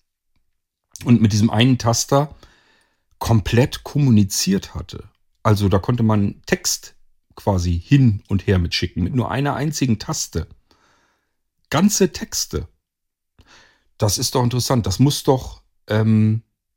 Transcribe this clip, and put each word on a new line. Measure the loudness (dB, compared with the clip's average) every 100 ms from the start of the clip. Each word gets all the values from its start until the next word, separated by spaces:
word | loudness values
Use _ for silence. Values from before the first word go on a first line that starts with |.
| _ _ _ _ _ _ _ _ _ -6
Und | 2 4
mit | 4
diesem | 2 2
einen | 2 2 2
Taster | 0 -2 0 0 -2 -8 -20 _ _ _ _ _ _ -8
komplett | 0 0 2 0 0 -2
kommuniziert | -6 -2 2 4 2 -2 -2 -4 -4 -14
hatte. | -14 -16 -18 _ _ _
Also | 0 2 2
da | 0
konnte | 0 0
man | 0 0 -2 -6 -4
Text | -4 -4 -8 -12 _ _ _ _
quasi | -8 -2 -2 0 -2
hin | 2 4 4 2 -4
und | -4 0
her | 0
mitschicken, | 0 -4 -6 -4
mit | -2
nur | -2 -4
einer | -4 -4 -4
einzigen | -6 -2 -2 -2
Taste. | -4 -8 -6 -8 -8 -16 _ _ _ _ _ _ _ _ _ _ -4
Ganze | 2 2 2 0
Texte. | -2 -10 -8 -6 -8 -10 _ _ _ _ _ _ _ _ -20 _ _ _ -4
Das | -2 -2
ist | -2 0
doch |
interessant. | 0 0 0 0 0
Das | 2
muss | 2 2
doch, | 0 0 -2 -18 _ _ -4
ähm, | 0 2 2 2 0 _ _ _